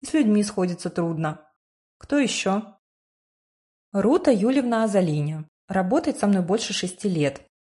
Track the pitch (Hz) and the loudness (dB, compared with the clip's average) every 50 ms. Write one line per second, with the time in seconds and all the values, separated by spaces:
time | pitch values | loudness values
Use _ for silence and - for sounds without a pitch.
0 | - - - 311 254 214 208 208 202 208 - 196 180 180 175 - - 175 - 180 | -8 -2 0 2 2 4 4 2 2 0 -2 -2 -2 -2 -2 -4 -8 -6 -4 -2
1 | 170 165 165 156 156 151 160 - - _ _ _ _ _ _ _ _ _ _ _ | -2 -2 -2 -2 -4 -4 -4 -8 -14 _ _ _ _ _ _ _ _ _ _ _
2 | - - 277 294 262 - - - - 196 190 208 220 - - _ _ _ _ _ | -8 -2 0 0 0 0 -2 -2 -2 0 -2 -2 -4 -8 -16 _ _ _ _ _
3 | _ _ _ _ _ _ _ _ _ _ _ _ _ _ _ _ _ _ - 196 | _ _ _ _ _ _ _ _ _ _ _ _ _ _ _ _ _ _ -2 0
4 | 190 226 302 370 - 302 240 185 202 247 269 285 254 240 233 226 226 214 202 196 | 2 2 2 4 4 2 2 2 2 2 2 2 0 0 0 0 0 2 2 2
5 | 180 156 147 151 147 151 156 156 151 - _ _ _ - 185 190 185 180 254 330 | 2 2 0 0 -2 -4 -4 -8 -10 -14 _ _ _ -4 -2 0 0 2 0 0
6 | 320 302 294 - 220 202 196 185 175 160 196 226 - - 190 - 190 180 - - | 0 -2 -2 0 2 2 2 2 2 0 0 -2 -2 -4 -6 -6 -6 -6 -6 -4
7 | - 202 175 156 147 139 139 - - _ _ _ _ _ _ | -4 -2 0 0 0 0 -2 -6 -16 _ _ _ _ _ _